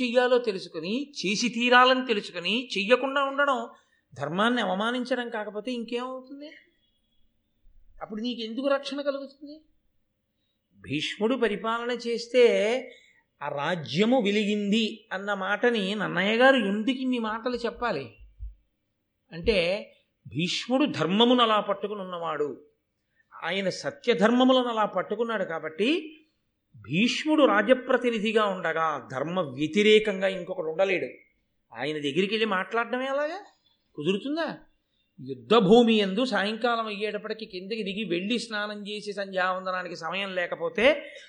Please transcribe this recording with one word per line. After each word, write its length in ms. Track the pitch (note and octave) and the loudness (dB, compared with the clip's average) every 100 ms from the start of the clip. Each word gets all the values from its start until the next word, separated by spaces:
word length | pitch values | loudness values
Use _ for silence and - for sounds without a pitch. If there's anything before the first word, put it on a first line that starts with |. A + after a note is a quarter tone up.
చెయ్యాలో 360 | B3 A#3+ B3 B3 | 0 2 4 4
తెలుసుకుని, 760 | A#3+ F#3+ E3 E3+ E3 A#3 C#4+ - F3 | 2 -4 -6 -8 -4 -4 -6 -6 -2
చేసి 240 | G#3+ A#3+ | 0 -2
తీరాలని 560 | A#3 A#3+ B3 B3+ B3+ B3+ | 0 4 6 8 4 2
తెలుసుకుని, 640 | G#3 - F3 F3 A3+ B3+ F#3+ | -2 -4 -8 -4 -4 -2 -4
చెయ్యకుండా 460 | G3 B3 C4+ C#4 | 2 2 2 -2
ఉండడం 460 | C4+ C4+ C#4+ B3 A#3+ - _ _ _ | -2 0 0 0 -4 -12 _ _ _
ధర్మాన్ని 480 | - C#3 F3+ A3+ B3 | -10 -6 0 2 2
అవమానించడం 680 | G3 F#3 A3 B3+ B3 B3+ A#3+ | 0 -2 -2 -2 -2 -4 -4
కాకపోతే 420 | A3 G#3+ G#3 G#3 | -6 -8 -8 -6
ఇంకేమవుతుంది? 800 | B3 A3+ A#3+ B3+ C4 B3+ C#4 D4+ - _ _ _ _ _ _ _ _ _ _ _ - - - | -6 -6 -6 -6 -10 -14 -18 -18 -20 _ _ _ _ _ _ _ _ _ _ _ -20 -20 -16
అప్పుడు 200 | - G3 | -12 -8
నీకు 200 | A#3+ A#3 | -6 -6
ఎందుకు 260 | A3 A#3 C#4 | -6 -4 -2
రక్షణ 340 | C#4 - C#4 | -2 -2 -6
కలుగుతుంది? 600 | C#4+ C#4 C4+ - C#4+ D#4 _ _ _ _ _ _ _ _ _ _ _ _ | -4 -6 -8 -16 -20 -20 _ _ _ _ _ _ _ _ _ _ _ _
భీష్ముడు 540 | - D3 D3+ - G#3+ C4 | -8 -6 -4 -2 -2 0
పరిపాలన 560 | A3+ G3+ A3 A#3 A#3+ | 0 -2 -4 -4 -4
చేస్తే 1000 | A#3+ A#3 A3+ - B3+ A#3 G3 G#3 B3+ C4 - _ _ _ _ | -6 -4 -6 0 6 6 6 2 0 -4 -16 _ _ _ _
ఆ 60 | C#3+ | -8
రాజ్యము 720 | C#3+ D3 F3+ C#3 C#3+ G#3+ C4 | -4 -2 -2 -2 2 4 4
వెలిగింది 840 | G3+ G#3 G3+ G#3 G3+ A3 G#3+ - _ | 4 2 2 0 2 2 2 -2 _
అన్న 200 | F#3+ G3+ | -8 -4
మాటని 640 | G3+ F#3+ G3+ A#3+ A#3 F#3+ G#3+ | -4 -2 0 2 2 0 -2
నన్నయ్య 420 | E3+ E3+ G3 A3+ | -2 0 2 6
గారు 180 | C4 C4+ | 6 6
ఎందుకు 360 | G3 G#3 A3 | 2 0 0
ఇన్ని 280 | C4 C4 B3 | -2 -2 -2
మాటలు 360 | A3 A3 A#3 A#3+ | -2 -4 -4 -4
చెప్పాలి 600 | A3+ - A#3+ D#3 B2 - - - - - _ _ _ _ _ _ _ | -4 -4 -4 -4 -6 -14 -20 -14 -14 -14 _ _ _ _ _ _ _
అంటే, 600 | E3+ F3 G3+ E3+ G#3 A3 _ _ _ - | -6 0 2 0 -2 -6 _ _ _ -10
భీష్ముడు 580 | A#2 E3+ - - C4 C#4+ | -4 -4 -4 0 2 2
ధర్మమును 580 | - G3 G3+ A#3+ B3+ | 0 0 4 6 6
అలా 160 | A3+ G#3+ | 6 4
పట్టుకుని 420 | G3+ G3 G3+ G#3 | 2 -2 -4 -6
ఉన్నవాడు, 640 | F#3 F3 E3 D3 D3 A#2+ - _ _ _ _ _ _ - | -8 -6 -4 -2 -4 -4 -16 _ _ _ _ _ _ -10
ఆయన 260 | D#3+ F#3+ F#3+ | -6 -2 -2
సత్యధర్మములను 920 | - D3 - A#3+ G3+ G#3+ B3 B3+ C4 | -4 -6 -4 0 4 4 6 6 6
అలా 220 | B3 A3 G#3 | 2 0 0
పట్టుకున్నాడు. 580 | F#3 - G#3 A#3 A3 | -2 -4 -4 -2 -2
కాబట్టి 760 | E3 D#3+ D#3 D#3 A3+ E4+ - - _ _ _ _ _ A#2+ | -4 -6 -6 -2 0 0 -4 -14 _ _ _ _ _ -20
భీష్ముడు 720 | G#2 D#3+ A#3+ - D#4 D4+ B3+ | -4 0 0 0 0 4 6
రాజప్రతినిధిగా 1000 | G3+ G#3 B3+ - B3 A#3+ A3+ G#3+ A3 G#3 | 4 4 2 2 0 0 0 0 2 2
ఉండగా 640 | F#3 E3 D#3 D#3+ C#3+ A2+ | 0 -2 0 0 -2 -6
ధర్మ 280 | C3 D3+ F#3 | -6 -4 -2
వ్యతిరేకంగా 880 | D3+ B2+ D#3 F#3+ G#3 G#3+ G#3+ F#3+ F#3+ | -4 -4 -2 2 6 6 4 0 -2
ఇంకొకడు 400 | F#3 F3+ F3+ D#3+ | -4 -6 -6 -4
ఉండలేడు. 400 | D#3+ G3 F3 B2+ - _ _ _ _ _ A#2 | 0 0 0 -4 -8 _ _ _ _ _ -8
ఆయన 180 | C#3 | -6
దగ్గరికి 280 | D#3 C#3+ D3 | -4 -2 0
వెళ్ళి 240 | G3 A3 A3 | 0 0 0
మాట్లాడడమే 600 | F#3 F#3+ A3+ A3+ B3+ C4 | -2 -2 -2 -2 -4 -4
అలాగా 400 | C#4 D4+ F#4 - _ _ _ _ - | -2 -4 -6 -14 _ _ _ _ -6
కుదురుతుందా? 600 | D3+ G3 C4+ D#4 D4+ F3 - _ _ _ _ - | -2 -2 -4 -4 -4 -8 -16 _ _ _ _ -18
యుద్ధభూమి 720 | C3 B2+ A#2 A3+ F#3 A3+ A#3 | -12 -12 2 4 8 8 8
యందు 320 | A3 G3 F#3+ C4 | 4 2 0 0
సాయంకాలం 640 | G3 G3 A3 A#3+ A3+ A3 | 0 -2 -2 -2 -2 -4
అయ్యేటప్పటికి 580 | G3 G#3 G#3 G#3 A3 G#3+ | -6 -6 -6 -8 -10 -10
కిందకి 380 | F3+ F#3+ A3 | -12 -8 -6
దిగి 200 | G3 G3 | -6 -6
వెళ్ళి 360 | G3+ E3+ G3 A#3+ | -4 -4 -2 -4
స్నానం 480 | A3+ G#3+ G#3 G#3 G3+ | -4 -6 -6 -8 -10
చేసి 260 | G#3+ G3+ | -10 -8
సంధ్యావందనానికి 840 | G3+ G3 F#3 F#3 F#3 F#3 F#3 F3+ D3+ | -8 -6 -2 0 -2 -4 -6 -6 -8
సమయం 400 | D#3+ F#3 G3 F#3 | -6 -4 -4 -2
లేకపోతే 760 | F3 E3 E3 E3 B3 D4 - - | -4 -4 -4 2 4 4 -2 -16